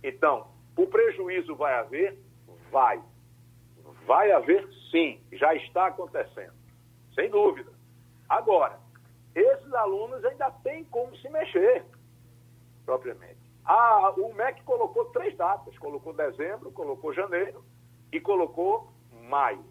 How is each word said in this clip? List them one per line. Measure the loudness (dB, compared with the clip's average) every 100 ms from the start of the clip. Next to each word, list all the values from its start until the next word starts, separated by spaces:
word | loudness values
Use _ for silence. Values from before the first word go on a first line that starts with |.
Então, | -10 0 2 2 -4 -20 _ 0
o | 2
prejuízo | 4 2 0 -6 -6 -6 -4
vai | -2 -2
haver? | -4 -4 -4 -4 -20 _ -20 -20 -2
Vai. | 4 4 2 -8 _ _ _ -20 -20 _ -20 -20 -18 2
Vai | 4 6
haver | 4 4 2 0 -18 -4
sim, | -2 -2 -6 -20
já | -2 0
está | 0 -4 -2 -2
acontecendo, | -4 -10 -8 -8 -12 -18 _ _ _ _ _ _
sem | -4 0
dúvida. | 2 2 0 -14 -20 _ _ _ _ _
Agora, | -2 2 2 2 -4 -20 -20 _ _ _ 2
esses | 4 4 -2
alunos | -2 -2 -2 -6 -6 -6
ainda | -4 -8 -6
têm | -10 -10 -8
como | -8 -8 -12
se | -8
mexer, | -6 -4 2 4 2 -2 -20 _ _ _ _ _ _ _ _
propriamente. | -6 -6 -6 -14 -20 -20 _ _
A, | 2 4 6 6 4 0
o | -6
mec | -4 -6 -6
colocou | -4 -2 0 -2 -2
três | -4 -6 -4
datas: | -2 -2 -8 -14
colocou | -12 -12 -12
dezembro, | -6 -6 -4 -8 -8 -14
colocou | -10 -8 -8 -6
janeiro | -6 -4 -4 -4 -8 -20 _ _ _ _
e | -8
colocou | -2 0 0 -2 -2 -2 -4 _ _ -20 -4
maio. | 0 0 -2 -14